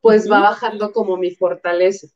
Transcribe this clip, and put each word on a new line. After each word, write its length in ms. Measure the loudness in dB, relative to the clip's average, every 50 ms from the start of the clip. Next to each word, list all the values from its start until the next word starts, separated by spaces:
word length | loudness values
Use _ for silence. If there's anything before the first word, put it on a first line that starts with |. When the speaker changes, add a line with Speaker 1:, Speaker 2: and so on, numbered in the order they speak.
Speaker 1:
pues 240 | _ 4 4 4 2
Speaker 2:
Ujú. 80 | 2
Speaker 1:
va 80 | 2 4
bajando 520 | 4 2 0 0 -6 -8 -6 -6 -8 -6
como 240 | -4 -4 -4 -4 -4
mi 140 | -4 -4 -6
fortaleza. 760 | -4 _ -4 -4 -4 -4 _ -4 0 0 0 0 0 -4 -14 -20 _